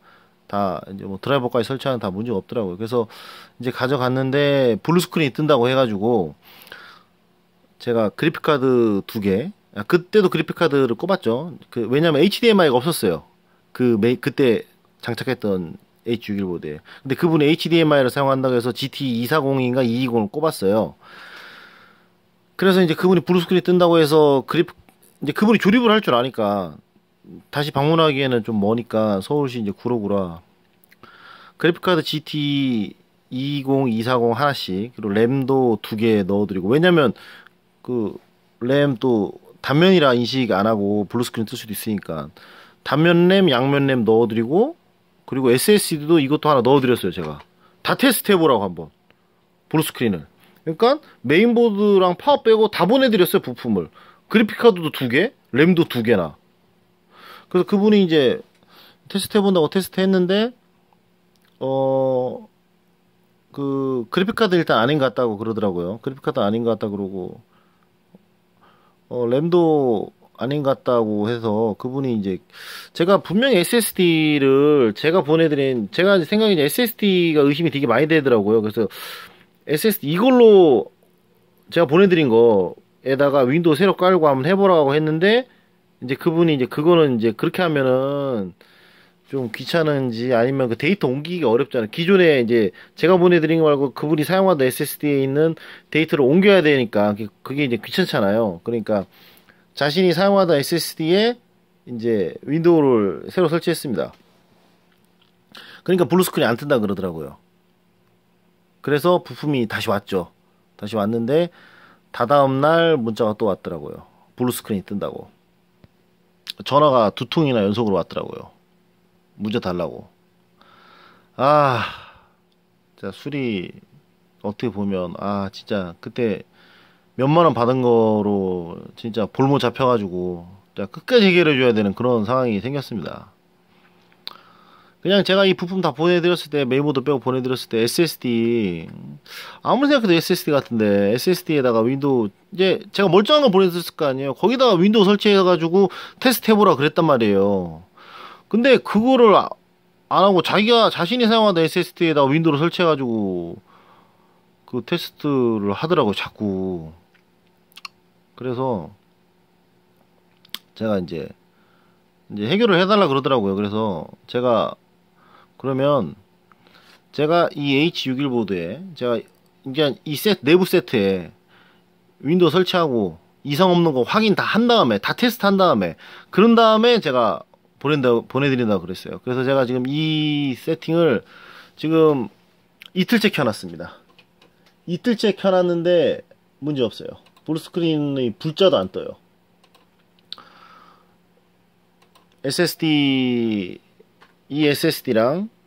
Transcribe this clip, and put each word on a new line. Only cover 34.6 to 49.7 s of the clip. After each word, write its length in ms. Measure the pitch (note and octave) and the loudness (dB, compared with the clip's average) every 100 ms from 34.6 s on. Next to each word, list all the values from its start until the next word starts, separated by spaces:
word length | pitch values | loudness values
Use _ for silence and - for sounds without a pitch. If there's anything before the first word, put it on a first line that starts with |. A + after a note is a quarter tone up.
| - F#2 A2+ | -6 -8 -8
그리고 140 | - G#2+ | -8 -4
램도 720 | G2+ A#2 C#3 C3 C3+ B2+ A2 | 0 0 0 0 0 2 0
두 140 | - A2 | -4 -4
개 260 | A2+ G#2+ | 0 0
넣어드리고, 460 | F#2 G2+ G#2 F#2+ F2+ | 0 -2 -2 -4 0
왜냐면 440 | C#3 F3+ E3+ C3+ - - - - _ _ _ | 2 2 4 2 -2 -12 -20 -20 _ _ _
그 340 | - B2 G#2 - _ _ _ - | -8 -6 -6 -8 _ _ _ -10
램 360 | A#2+ C#3+ C#3+ B2 | -2 0 0 0
또 360 | C3 A#2 F#2 - - - | 0 0 -2 -6 -20 -12
단면이라 540 | - C#3 F3+ F#3 C#3+ | -2 4 6 6 4
인식 380 | A#2+ A#2+ C3 A#2+ | 2 0 -2 -2
안 140 | F#2+ G#2+ | 0 0
하고 400 | A2 G2+ G#2 G2 | 0 -2 -2 -2
블루스크린 380 | A#2 A#2+ - G#2+ | -4 -6 -6 -8
뜰 120 | A#2 | -8
수도 140 | A2 | -12
있으니까 580 | G2+ - G#2 - D#2+ D2 - - - - _ | -10 -6 -8 -8 -12 -12 -16 -20 -20 -20 _
단면 440 | - C#3 E3 E3+ F3 | -4 0 4 4 4
램, 220 | G3 F#3 | 4 2
양면 360 | B2 C3+ C#3+ C#3 | 2 0 0 0
램 160 | C3 | 0
넣어드리고, 720 | G#2+ A2 A#2 A2 A#2 E3 C4 E4+ _ _ _ _ | 2 2 2 0 -2 0 -2 -4 _ _ _ _
그리고 260 | - B2+ C3 | -10 -2 2
에스에스디도 680 | B2+ - G#3 - D#3+ D3 E3+ | 2 4 2 2 -6 2 2
이것도 280 | C3+ D3 D3+ | 2 0 2
하나 120 | C#3+ | 2
넣어드렸어요. 500 | A#2 C#3+ B2+ A#2 F#2+ | 4 4 4 0 -2
제가 300 | E2+ D#2 D2 - _ _ _ | -6 -8 -10 -18 _ _ _
다 140 | - F3+ | -4 0
테스트 340 | C4+ A#3 - | 2 0 0
해보라고 320 | G3 D#3+ A#2 | 2 4 2
한번 280 | G2 E2+ D#2 _ _ _ _ _ _ _ _ | -2 -8 -16 _ _ _ _ _ _ _ _